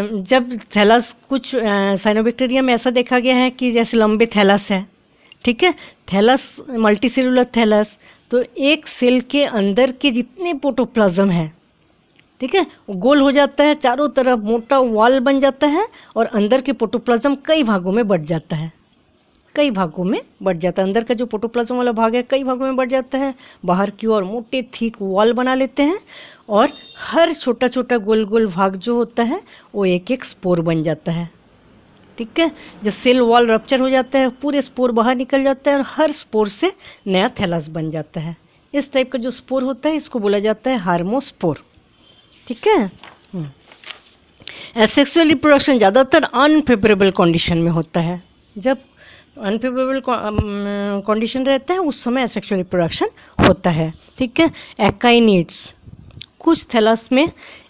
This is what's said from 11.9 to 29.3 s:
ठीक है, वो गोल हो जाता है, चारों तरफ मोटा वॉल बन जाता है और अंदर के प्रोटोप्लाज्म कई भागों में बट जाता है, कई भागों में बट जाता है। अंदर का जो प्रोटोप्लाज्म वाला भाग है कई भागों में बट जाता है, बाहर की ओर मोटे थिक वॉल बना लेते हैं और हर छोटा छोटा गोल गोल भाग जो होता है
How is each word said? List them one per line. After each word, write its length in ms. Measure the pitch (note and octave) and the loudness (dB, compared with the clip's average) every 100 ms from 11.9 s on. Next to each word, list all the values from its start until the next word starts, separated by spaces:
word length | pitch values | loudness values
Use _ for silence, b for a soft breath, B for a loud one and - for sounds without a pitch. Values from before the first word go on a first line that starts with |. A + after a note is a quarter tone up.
| _ _ _ _ _ | _ _ _ _ _
ठीक 140 | B3+ G4 | -2 -2
है, 100 | E4 B - | -2 B -12
वो 60 | F#3 | -2
गोल 260 | A#3 C#4+ | 2 4
हो 100 | C#4 | 4
जाता 320 | C#4 C#4 C#4 | 2 2 2
है, 120 | D4 D4 | 2 2
चारों 320 | B3+ C4 D4 | 0 0 0
तरफ 300 | C4+ B3+ B3 | 0 0 0
मोटा 400 | G#3 A#3 A#3 C#4 | 0 -4 0 0
वॉल 400 | B3+ G#3+ A#3 C4+ | 2 4 4 4
बन 200 | B3+ C#4 | 2 2
जाता 280 | C#4 C4+ D4 | 0 2 0
है 200 | D#4 A#4 B B A3 | 0 -2 B B -4
और 100 | A#3 | -2
अंदर 360 | A3 G#3 C4 | 0 0 0
के 100 | C4 | 0
प्रोटोप्लाज्म 640 | - A3 A#3 B3 A#3 C#4+ C#4 - | -4 -4 -4 -2 0 0 -2 -2
कई 180 | D#4 | 0
भागों 280 | A3 G3 F3+ | 0 -2 0
में 160 | G#3+ G#3 | -2 0
बट 140 | F3+ | -2
जाता 340 | D3+ E3 - D3+ | -2 -6 -4 -8
है, 160 | D#3+ - _ _ _ _ _ _ _ - | -8 -12 _ _ _ _ _ _ _ 0
कई 160 | C#4+ | 0
भागों 320 | G3 F3 F#3+ | 0 -4 -4
में 180 | F3+ F#4 - _ | -4 -4 -8 _
बट 140 | F#3+ E3+ | -4 -2
जाता 240 | F3+ F3+ | -4 -2
है। 60 | F#3+ | -2
अंदर 160 | G#3 | -2
का 100 | A3+ | -2
जो 120 | A#3 A#3+ | -4 -4
प्रोटोप्लाज्म 500 | G#3 A3+ A#3+ A#3 B3 | -6 -4 -4 -4 -2
वाला 160 | A#3+ | -2
भाग 240 | A3 A3+ A#3+ | 0 0 -2
है 80 | |
कई 200 | B3 C4+ | -2 -2
भागों 220 | C4 B3+ C4 | -2 -4 -2
में 100 | C4 | -2
बट 140 | B3+ | -2
जाता 280 | C4 B3+ C4 | -2 -4 -4
है, 160 | C#4 C4 B B F3+ | -4 -8 B B -2
बाहर 240 | F3+ G3+ | 0 -2
की 180 | G3+ A3 | -4 -2
ओर 160 | G#3+ | 0
मोटे 380 | F#3 A#3 A#3 C4 B3+ | -2 -8 -6 -6 -6
थिक 240 | - A#3 - | -6 -8 -6
वॉल 320 | G3 F#3+ A3 | -2 2 2
बना 220 | A#3 B3+ C4 | 2 0 0
लेते 280 | C4 C#4 | -2 0
हैं 160 | C#4+ G4+ - B B B - | 0 0 -8 B B B -2
और 200 | G#3 C#4+ - - - | 2 2 -2 -20 -18
हर 340 | - C4+ E4+ | -4 2 2
छोटा 340 | D#4+ B3+ A3+ B3 | 0 -4 -2 -2
छोटा 300 | B3+ A#3+ A#3+ | -2 -2 -2
गोल 260 | G3+ A3 G#3 | 0 0 2
गोल 220 | A3+ A3 | 0 0
भाग 280 | E3+ G3 F#3+ | 0 -2 -2
जो 200 | A#3 A#3+ | -4 -2
होता 280 | A#3 A#3 | -2 -2
है 180 | A#3 | -2